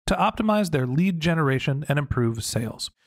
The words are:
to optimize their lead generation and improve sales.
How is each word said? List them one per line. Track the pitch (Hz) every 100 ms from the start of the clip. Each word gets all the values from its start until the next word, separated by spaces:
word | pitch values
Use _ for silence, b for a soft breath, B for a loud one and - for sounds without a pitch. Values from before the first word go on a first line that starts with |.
| -
to | 185
optimize | 202 220 214 214 185
their | 151
lead | 127 139 190 170
generation | 160 165 143 131 - 139 151
and | 147
improve | 139 - 117 113
sales. | - - 113 - - -